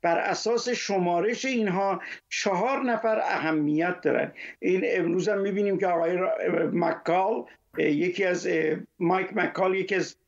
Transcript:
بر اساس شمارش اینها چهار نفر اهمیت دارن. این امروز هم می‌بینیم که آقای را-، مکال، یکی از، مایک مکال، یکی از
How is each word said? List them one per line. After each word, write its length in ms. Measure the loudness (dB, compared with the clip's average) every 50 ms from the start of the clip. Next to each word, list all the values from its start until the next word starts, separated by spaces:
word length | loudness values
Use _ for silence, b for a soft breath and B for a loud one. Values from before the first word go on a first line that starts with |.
بر 160 | 2 2 2 2
اساس 520 | 2 0 -2 -2 0 0 0 0 0 -2
شمارش 760 | -4 -4 -2 -2 0 0 2 2 2 2 2 0 -2 -2 -4
اینها 560 | -2 0 0 0 0 0 0 0 0 -2 -2 B B B B B _
چهار 540 | -6 -2 -2 0 0 0 0 0 0 0 0
نفر 360 | 0 -2 0 0 0 0 2
اهمیت 800 | 0 0 -2 -2 0 0 0 0 2 0 0 2 0 0 -2 0
دارن. 300 | 0 0 2 2 0 -2 B B B B B B
این 220 | -2 0 0 2 2
امروز 440 | 0 0 0 0 0 0 0 2 2
هم 120 | 0 0
می‌بینیم 360 | 0 0 0 0 0 0 0 0
که 100 | 0 0
آقای 300 | 2 2 2 2 2 0
را-، 540 | 0 0 0 0 0 0 0 0 0 0 0
مکال، 680 | 0 0 0 -2 -4 -2 0 2 2 2 2 0 -2 -6 B B B _ _ _ 0
یکی 460 | 2 2 2 2 0 0 0 0 0
از، 240 | 0 0 0 0 -2 0 0 2 0 -2 -2 -4 -12 _ _
مایک 280 | 0 2 2 2 0 -2 -2
مکال، 400 | -2 -2 -2 0 0 0 2 2
یکی 200 | 0 -2 -2 0
از 200 | -2 -2 -4 -6 _ _